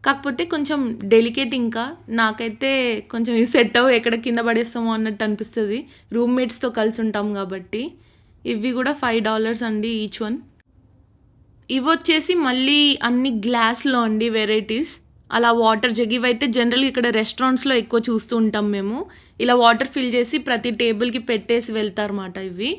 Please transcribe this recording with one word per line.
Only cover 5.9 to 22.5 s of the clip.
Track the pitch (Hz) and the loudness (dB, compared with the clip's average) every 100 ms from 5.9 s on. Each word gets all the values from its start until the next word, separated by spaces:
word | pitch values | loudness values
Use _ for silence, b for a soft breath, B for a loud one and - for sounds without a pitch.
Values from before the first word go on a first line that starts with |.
| B B 226 | B B -2
రూమ్మేట్స్తో | 240 254 254 - 254 233 | 0 0 -2 -4 -4 0
కలిసి | 220 226 220 | -2 0 -4
ఉంటాం | 208 208 202 | -2 -4 -4
కాబట్టి. | 196 190 185 214 285 - b b b b - | -6 -8 -8 -8 -8 -12 b b b b -6
ఇవి | 226 240 247 | -4 -2 -2
కూడా | 254 294 | -2 -2
ఫైవ్ | 247 226 214 | -2 0 0
డాలర్స్ | 220 220 233 233 | 0 -2 -2 -4
అండి | 214 226 226 214 | -4 -4 -4 -6
each | - 214 | -6 -6
one. | 269 - _ _ _ _ _ _ _ _ _ _ _ - 262 | -6 -10 _ _ _ _ _ _ _ _ _ _ _ -4 -2
ఇవి | 269 | 2
వచ్చేసి | 330 339 311 311 359 277 | 0 2 0 2 0 2
మళ్ళీ | 254 269 294 294 277 240 | 0 2 4 4 2 0
అన్ని | 247 269 226 214 | 0 0 -2 0
గ్లాస్లో | 240 226 240 285 254 226 | 2 2 2 0 2 2
అండి | 214 233 220 | 0 0 0
వెరైటీస్. | 208 220 214 220 320 - _ _ _ 226 | 0 0 0 -4 -4 -8 _ _ _ 2
అలా | 240 233 | 4 6
వాటర్ | 220 220 240 220 | 4 4 0 0
జగ్, | 226 240 | 0 2
ఇవైతే | 247 233 285 | 2 2 0
జనరల్గా | 233 240 247 269 | 2 2 2 2
ఇక్కడ | 262 240 226 | 2 2 0
రెస్టారెంట్స్లో | 220 - 262 262 277 254 | -2 0 0 2 2 0
ఎక్కువ | 233 233 233 | 2 -2 0
చూస్తూ | 220 - 233 | -2 -2 0
ఉంటాం | 220 208 208 202 | 2 2 0 -2
మేము. | 196 247 403 B B B | -4 -6 -10 B B B
ఇలా | 247 247 | 2 6
వాటర్ | 233 233 254 | 6 6 0
ఫిల్ | 285 254 | -2 0
చేసి | 247 233 302 262 | 0 0 -2 -2
ప్రతి | 233 240 214 | -2 -2 0
టేబుల్కి | 233 214 247 240 - | 0 0 -2 -2 -2
పెట్టేసి | 220 - 233 233 220 | -4 0 -2 0 -4
వెళ్తారన్నమాట | 214 185 208 202 185 185 | -4 -4 -4 -4 -8 -10
ఇవి. | 190 | -10